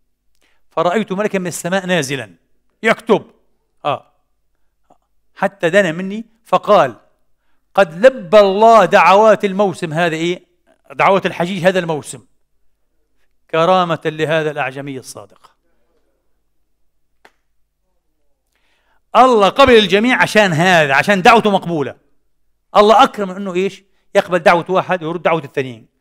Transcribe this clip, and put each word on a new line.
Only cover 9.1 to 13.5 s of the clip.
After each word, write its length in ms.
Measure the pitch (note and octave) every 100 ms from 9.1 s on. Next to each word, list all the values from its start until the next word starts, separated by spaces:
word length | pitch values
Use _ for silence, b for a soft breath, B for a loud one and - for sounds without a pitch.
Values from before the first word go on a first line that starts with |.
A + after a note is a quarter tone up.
| G3 A3 G#3 G#3
الموسم 480 | F#3+ G#3 E3 E3+
هذا"، 220 | D3+ F3 D#3+
إيه؟ 300 | E3+ F3 _ _ _ _ _
دعوات 340 | C3+ D3+ G3 F3+
الحجيج 400 | - F3 G3 E3+
هذا 140 | F#3
الموسم، 460 | E3+ D3+ - C3 _ _ _ _ _ _ _ _ _ _ _ _ _